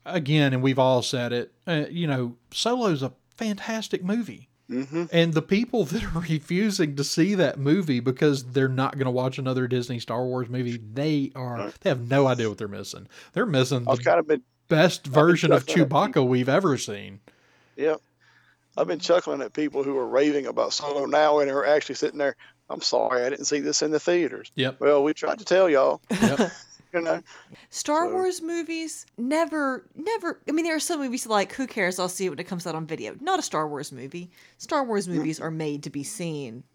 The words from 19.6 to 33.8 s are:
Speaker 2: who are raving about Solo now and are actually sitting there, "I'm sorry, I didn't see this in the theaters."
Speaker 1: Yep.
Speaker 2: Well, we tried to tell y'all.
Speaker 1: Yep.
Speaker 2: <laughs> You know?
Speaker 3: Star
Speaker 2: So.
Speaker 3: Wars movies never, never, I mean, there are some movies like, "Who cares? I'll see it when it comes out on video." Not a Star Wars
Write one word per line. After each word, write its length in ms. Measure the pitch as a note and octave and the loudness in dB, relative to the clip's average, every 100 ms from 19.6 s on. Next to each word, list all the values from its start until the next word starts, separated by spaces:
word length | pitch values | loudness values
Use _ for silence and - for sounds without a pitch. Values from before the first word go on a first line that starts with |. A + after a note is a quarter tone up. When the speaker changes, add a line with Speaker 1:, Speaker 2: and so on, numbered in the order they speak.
| D3+ C#3 | -2 -2
Speaker 2:
who 120 | C#3 C3+ | -2 -2
are 100 | A#2 | 0
raving 380 | B2+ D3 D3 | 2 2 2
about 300 | B2 A2+ A2+ | -2 -2 -2
Solo 320 | - D3 C#3+ C3 | -2 -4 -4 0
now 320 | D3 D3+ D3 | 2 4 4
and 120 | C#3 | 2
are 140 | C#3 | 0
actually 300 | A2+ D3+ - | 2 2 0
sitting 240 | B2+ - D3 | -4 -4 -2
there, 180 | C#3 - - _ - | -4 -4 -16 _ -14
"I'm 140 | D3+ | -6
sorry, 400 | - A#2+ A2+ B2 | -2 0 0 0
I 60 | B2 | -2
didn't 160 | - C#3 | -4 -2
see 140 | D3 | -2
this 200 | D3 D3+ | -2 -2
in 100 | D3+ | 0
the 80 | D3+ | 0
theaters." 540 | - F3 C#3 G2+ - - | 2 0 0 -6 -10 -4
Speaker 1:
Yep. 240 | B2+ C3 | -4 0
Speaker 2:
Well, 220 | C#3 D3 | 4 4
we 120 | D3 | 4
tried 240 | - D#3 D#3 | 0 -4 -4
to 80 | G3+ | 2
tell 240 | F#3 F3+ | 4 6
y'all. 320 | C#3 C#3 D3+ - | 6 4 0 -4
Speaker 1:
Yep. 400 | G3 G#3+ C#3 F3 - | 0 2 2 -2 -4
Speaker 2:
<laughs> 40 | - - _ | -20 -20 _
You 80 | F3 | -4
know? 200 | E3 D#3+ - - - - _ | -2 -4 -6 -20 -20 -20 _
Speaker 3:
Star 380 | - - D4+ F4 | -8 -2 0 0
Speaker 2:
So. 80 | |
Speaker 3:
Wars 260 | F4+ F#4 F4+ | 0 -2 -4
movies 640 | D#4+ E4+ D#4+ E4 D#4+ - - - | -6 -6 -6 -8 -8 -12 -16 -8
never, 680 | B3 D4+ E4 D#4 C4+ B3+ - | -2 0 0 -2 -2 -4 -10
never, 460 | - F4 A4+ E4+ - - | -8 -4 -4 -4 -6 -2
I 40 | |
mean, 120 | D#4 | -2
there 100 | E4 | 0
are 60 | D#4 | -2
some 200 | - E4 | -2 -4
movies 260 | C4 A#3 A3 | -4 -6 0
like, 260 | G#3 F#3+ | 0 0
"Who 140 | - C4 | -4 -6
cares? 320 | A3+ F3+ F#3 | -2 -2 -2
I'll 100 | F3+ | -4
see 160 | F3+ | -4
it 60 | F#3 | -6
when 80 | D3 | -6
it 60 | F3 | -8
comes 200 | F3 F3 | -8 -6
out 80 | |
on 120 | D#3+ D#3+ | -8 -6
video." 280 | D#3+ G#2+ - | -8 -8 -8
Not 180 | D#4+ F#4 | -2 -2
a 40 | |
Star 260 | - D#3 D#3 | -2 -4 -4
Wars 240 | C#3+ | -6